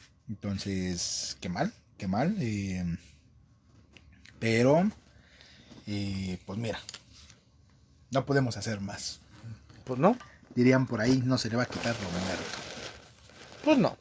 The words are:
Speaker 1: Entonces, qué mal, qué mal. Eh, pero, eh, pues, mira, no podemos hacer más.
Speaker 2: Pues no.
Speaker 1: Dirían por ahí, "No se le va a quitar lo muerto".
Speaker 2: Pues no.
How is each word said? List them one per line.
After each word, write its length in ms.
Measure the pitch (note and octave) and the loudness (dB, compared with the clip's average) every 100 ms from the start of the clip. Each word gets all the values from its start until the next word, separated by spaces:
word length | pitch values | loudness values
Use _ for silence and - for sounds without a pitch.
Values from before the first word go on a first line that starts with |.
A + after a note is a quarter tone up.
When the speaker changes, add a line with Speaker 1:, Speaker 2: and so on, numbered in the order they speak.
| - _ - | -20 _ -14
Speaker 1:
Entonces, 1080 | G2+ G#2 F#2+ G2+ F#2+ F#2 F2 - - - - | -10 -6 -6 -4 -2 -2 -4 -4 -6 -8 -8
qué 80 | - | -8
mal, 240 | F2+ F#3 - _ - | -4 -4 -6 _ -10
qué 100 | G2 | -4
mal. 280 | G2+ D#3+ G#3+ | 0 0 0
Eh, 440 | A#2+ G#2 G2 F#2 F2 E2+ - - _ _ _ _ _ - _ - - - - - | -2 -2 -4 -4 -4 -6 -10 -20 _ _ _ _ _ -20 _ -20 -20 -20 -20 -4
pero, 500 | A2+ A2+ B2+ D#3 G#3 - - - - - - - - - - | 2 4 6 6 4 -2 -12 -20 -20 -20 -20 -20 -20 -16 -8
eh, 500 | G2+ G2+ G2 F#2+ F2+ - | -4 -4 -4 -6 -6 -8
pues, 140 | G2+ | -6
mira, 200 | A#2 - - - - - - - _ _ _ _ _ _ _ | -6 -6 -12 -18 -20 -20 -20 -20 _ _ _ _ _ _ _
no 140 | C3 B2 | -2 2
podemos 320 | C#3 B2+ G#2+ | 2 2 -2
hacer 240 | A2+ G#2 | -6 -6
más. 380 | G2 G#2 - - - - A2+ A2 - - - | -6 -8 -10 -14 -18 -18 -16 -16 -20 -16 -8
Speaker 2:
Pues 140 | B2+ | 2
no. 180 | F3 B3+ - - - | 4 4 -4 -20 -4
Speaker 1:
Dirían 340 | A#2+ B2 C3 B2+ | 4 6 6 4
por 140 | A#2 | 2
ahí, 200 | C3 C3 | 4 4
"No 140 | B2+ B2+ | 2 0
se 120 | A2+ | 0
le 60 | A#2 | -2
va 80 | |
a 40 | B2 | -2
quitar 280 | - A#2+ A2+ | -2 -4 -4
lo 60 | F#2+ F2 | -4 -4
muerto". 240 | F#2 - - - - - - - - - - - - - | -4 -4 -6 -10 -10 -12 -14 -16 -20 -20 -20 -20 -20 -2
Speaker 2:
Pues 140 | D4 C#4+ | 4 6
no. 200 | D3+ - | 4 0